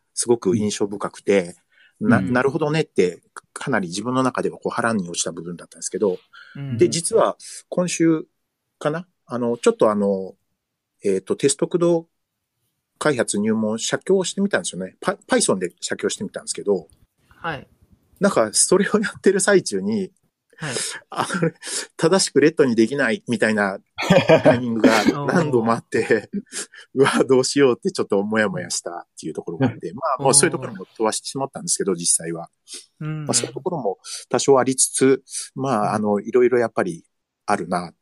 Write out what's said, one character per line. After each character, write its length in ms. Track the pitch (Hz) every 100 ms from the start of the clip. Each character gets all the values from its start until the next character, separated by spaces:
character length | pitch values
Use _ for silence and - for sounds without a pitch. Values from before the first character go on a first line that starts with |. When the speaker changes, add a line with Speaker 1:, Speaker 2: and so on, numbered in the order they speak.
| _
Speaker 1:
す 140 | - 120
ご 100 | 117
く 180 | 95 107
印 140 | 104 -
象 80 | 101
深 240 | 101 95
く 100 | -
て、 360 | - 98 87 - _ _ _ _
Speaker 2:
う 60 | 110
ん。 40 |
Speaker 1:
な、 80 | 107
Speaker 2:
う 20 |
ん。 120 | 95
Speaker 1:
な 100 | 123
る 80 | 135
ほ 80 | 147
ど 120 | 151
ね 120 | 160
っ 20 |
て、 380 | 151 - 90 85 _ - -
か 180 | - -
な 100 | 110
り 80 | 90
自 140 | 95
分 120 | 117
の 80 | 127
中 200 | 131 -
で 80 | -
は 80 | 80
こ 100 | 113
う 20 |
波 120 | 127
乱 160 | 120 110
に 100 | 87
落 100 | 82
ち 60 |
た 80 | 90
部 100 | 85
分 140 | 85 85
だ 80 |
っ 40 | 82
た 100 | -
ん 20 |
で 20 |
す 60 | -
け 100 | 92
ど、 200 | 104 90 _ - - 139
Speaker 2:
う 40 |
ん。 160 | 139 113
Speaker 1:
で、 140 | 117
実 260 | 165 - 220
は 200 | 110 - - - -
今 200 | - 180
週 380 | - 165 156 - _ _ _ _ _
か 120 | 151
な？ 140 | 160 - _ _
あ 120 | 120
の、 180 | 120 120
ち 120 | 233
ょ 20 |
っ 40 | -
と 140 | 113
あ 40 |
の、 400 | 104 101 95 95 - _ _ _ _ _ _
え 140 | 101 95
っ 40 |
と、 120 | -
テ 140 | 98 143
ス 80 | -
ト 100 | 165
駆 140 | 175
動 260 | 170 165 170 _ _ _ _ _ _ _ _ _
開 180 | 151 123
発 220 | 104 104
入 140 | 107
門 240 | 110 107 113
写 200 | - 135
経 260 | - 190
し 100 | 175
て 60 | -
み 80 | 202
た 100 | 101
ん 40 |
で 20 | -
す 100 | 175
よ 80 |
ね。 120 | 185 -
パ-、 120 | - 196 -
Python 300 | 254 - 101
で 140 | 90 -
写 160 | - -
経 120 | 101
し 80 | -
て 80 |
み 60 | 101
た 100 | 95
ん 40 |
で 40 | -
す 60 |
け 80 | -
ど、 260 | 98 95 78 _ _ _ _
Speaker 2:
は 260 | _ 165 135
い。 100 | - _ _ _ _ _
Speaker 1:
な 80 | 190
ん 20 |
か、 180 | 139 110
そ 260 | - - -
れ 100 | 196
を 100 | 208
や 140 | 202 -
っ 40 |
て 100 | -
る 100 | 190
最 220 | 208 196
中 180 | - 98
に、 300 | 98 113 92 _ _ _ _ -
Speaker 2:
は 140 | 151
い。 20 | 117 - - -
Speaker 1:
あ 160 | - - 185
の、 80 | 165 - - - - -
正 260 | 165 190
し 60 | -
く 100 | 139
レ 80 | 147
ッ 60 | 160
ド 80 |
に 100 | 135
で 120 | 113 113
き 100 | 139
な 140 | 120
い 120 | 104 -
み 100 | 110
た 120 | 113
い 40 |
な 240 | 107 101 98 - - - 185 - 160
タ 120 | -
イ 40 | 120
ミ 120 | 123
ン 40 |
グ 60 | 113
が 240 | 104 -
Speaker 2:
<laughs> 240 | 104 - 131
Speaker 1:
何 220 | 277 -
度 120 | 123
も 100 | 113
あ 40 | 117
っ 60 |
て、 460 | - 131 - 110 98 202 - - - - -
Speaker 2:
お 60 | 127
ー。 20 |
Speaker 1:
<laughs> 0 |
う 0 |
わ、 220 | 135 -
ど 160 | 127 131
う 40 |
し 140 | 127 143
よ 140 | 135
う 20 | 117
っ 40 |
て 100 | 190
ち 100 | -
ょ 40 |
っ 40 | 104
と 140 | 98
も 160 | 104 110
や 100 | 104
も 100 | 90
や 120 | 87
し 100 | -
た 100 | 87
っ 160 | 85 - -
て 60 | 82
い 40 |
う 40 |
と 80 | 76
こ 100 | 87
ろ 60 | 85
が 80 | -
あ 40 |
っ 60 | 110
て、 140 | 85
Speaker 2:
う 20 |
ん。 40 | 110
Speaker 1:
ま 60 | 160 131
あ、 40 |
も 80 | 139
う 40 |
そ 120 | 156 170
う 20 |
い 0 |
う 40 |
と 60 | 151
こ 80 | 127
ろ 80 |
も 120 | 95 95
飛 180 | -
ば 80 | 110
し 80 | -
て 60 | -
し 100 | 139
ま 80 |
っ 60 | 135
た 80 | 80
ん 40 |
で 40 | 85
す 80 | -
け 80 |
ど、 80 | 95
Speaker 2:
お 20 |
ー。 40 | 87
Speaker 1:
実 260 | 85 -
際 80 | 82
は。 180 | 82 82 _ _ - - _
Speaker 2:
う 60 | 156
ん。 180 | 156 147
Speaker 1:
ま 60 |
あ、 20 |
そ 100 | 117
う 40 | -
い 20 |
う 20 |
と 80 | -
こ 100 | 180
ろ 80 | 165
も 200 | 104 92 - - -
多 80 | 123
少 200 | - 135
あ 60 |
り 120 | 123 131
つ 120 | -
つ、 340 | - 135 131 - - -
ま 180 | 139 135
あ、 80 | 110
Speaker 2:
う 40 |
ん。 100 | 98 107
Speaker 1:
あ 20 |
の、 220 | 104 104
い 120 | 107
ろ 120 | 123
い 40 | 120
ろ 100 | 123
や 100 | 113
っ 40 |
ぱ 120 | -
り 200 | 92 85 _ _ _ _
あ 100 | -
る 140 | 98 85
な 200 | 90 87
っ 60 | -